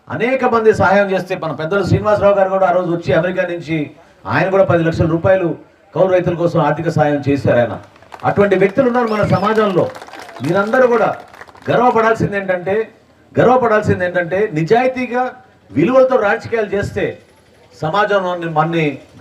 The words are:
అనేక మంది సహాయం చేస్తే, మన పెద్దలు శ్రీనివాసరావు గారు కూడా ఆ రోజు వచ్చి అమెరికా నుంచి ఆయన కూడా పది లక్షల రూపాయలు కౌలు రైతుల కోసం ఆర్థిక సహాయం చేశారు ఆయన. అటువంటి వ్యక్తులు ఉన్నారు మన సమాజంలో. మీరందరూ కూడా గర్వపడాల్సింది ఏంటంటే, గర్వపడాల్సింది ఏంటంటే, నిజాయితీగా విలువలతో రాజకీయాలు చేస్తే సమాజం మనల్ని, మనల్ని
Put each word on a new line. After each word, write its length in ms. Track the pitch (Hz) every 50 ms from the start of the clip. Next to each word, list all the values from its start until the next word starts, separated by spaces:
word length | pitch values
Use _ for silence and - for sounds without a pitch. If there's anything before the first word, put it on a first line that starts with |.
| _ -
అనేక 360 | 123 156 214 254 269 - 247
మంది 280 | 240 226 226 220 220 202
సహాయం 380 | - 190 180 190 202 202 190
చేస్తే, 240 | 190 180 180 - 185
మన 160 | 175 165 160
పెద్దలు 320 | 143 143 160 160 196 202 180
శ్రీనివాసరావు 520 | - - 196 202 214 202 202 196 202 202
గారు 140 | 196 190 185
కూడా 180 | 190 190 190
ఆ 40 | 175
రోజు 200 | 175 180 180 165
వచ్చి 220 | 170 170 - - 185
అమెరికా 300 | 165 170 185 185 185 180
నుంచి 480 | 175 175 170 135 147 160 156 143 - - - - _ _ _ -
ఆయన 240 | 95 120 147 175 190
కూడా 140 | 185 196 185
పది 200 | - 170 170 165
లక్షల 220 | 165 160 - 175
రూపాయలు 520 | 156 165 165 165 196 190 190 175 160 - - - _ _ _ _ _ -
కౌలు 160 | 151 185 190
రైతుల 220 | 185 180 170 185 180
కోసం 260 | 160 170 165 160 170
ఆర్థిక 300 | 151 147 151 160 165 170
సహాయం 340 | 160 156 151 147 147 139 127 139
చేశారు 280 | 143 135 - 151 117
ఆయన. 240 | 120 - 104 95 87 - - _ - - - - - -
అటువంటి 300 | - - 196 202 202 185
వ్యక్తులు 320 | 180 196 196 - 269 262
ఉన్నారు 200 | 240 240 247 233
మన 200 | 220 214 202 202
సమాజంలో. 640 | - - - 196 440 - 220 214 202 185 160 - - - - - - - - - - - - 120
మీరందరూ 440 | 151 175 196 202 220 240 262 254
కూడా 280 | 233 240 220 196 - - - - - - - - - - - - 135
గర్వపడాల్సింది 640 | 156 202 240 254 226 226 220 226 226 - - - 202
ఏంటంటే, 540 | 196 196 190 185 180 175 190 202 220 220 - - _ _ _ _ _ _ _ - 135
గర్వపడాల్సింది 640 | 165 226 254 254 240 220 214 208 - 196 196 190 180
ఏంటంటే, 440 | 180 175 180 175 165 180 190 214 - 151
నిజాయితీగా 800 | 151 160 156 220 240 262 254 254 254 254 214 240 247 254 254 - - - _ _ _ _ -
విలువలతో 440 | 101 127 165 226 262 262 254 262 269
రాజకీయాలు 500 | 214 208 202 220 220 - 202 226 226 208
చేస్తే 540 | 190 190 202 190 - - 202 165 - - - - _ _ _ _ _ _ _ _ _ - -
సమాజం 420 | 135 127 165 - 208 202 202 196 185
మనల్ని, 260 | 180 180 175 170 165
మనల్ని 480 | 160 151 151 165 170 165 160 143 131 123 - - - -